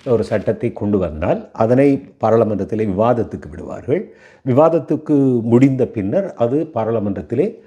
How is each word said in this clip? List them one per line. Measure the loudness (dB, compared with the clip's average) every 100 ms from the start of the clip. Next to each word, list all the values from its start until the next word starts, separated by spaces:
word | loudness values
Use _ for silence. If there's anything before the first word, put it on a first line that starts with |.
ஒரு | -2 -2
சட்டத்தை | 0 -2 -2 -2 -4
கொண்டு | -4 -2 0
வந்தால், | 0 -2 -2 -4 -4
அதனை | -2 2 4 4 2
பாராளுமன்றத்திலே | -4 -4 2 4 2 0 -4 -2 -2
விவாதத்துக்கு | 0 2 0 -2 -8 -14
விடுவார்கள். | -16 -14 -10 -4 -4 -4 -16 -20 _
விவாதத்துக்கு | 0 4 4 4 0 -4 0 2 2 2
முடிந்த | 2 4 4 2 -2
பின்னர் | -2 -2 -2 -4
அது | -2 -2 -2 -4
பாராளுமன்றத்திலே | -4 -2 -2 -2 -6 -4 -2 -2 -6